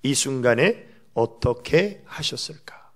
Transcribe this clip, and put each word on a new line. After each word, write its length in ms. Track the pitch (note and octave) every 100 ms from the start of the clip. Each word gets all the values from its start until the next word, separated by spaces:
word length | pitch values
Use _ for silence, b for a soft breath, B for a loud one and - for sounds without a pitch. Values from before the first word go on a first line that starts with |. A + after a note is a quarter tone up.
이 100 | C3+
순간에 720 | C3+ C#3 C3+ B2 A#2 F3 A#3 B B B
어떻게 880 | - A2+ - C3 A#2+ - D#3+ G#3 G3+ -
하셨을까? 720 | - D3+ - - D#3 - - -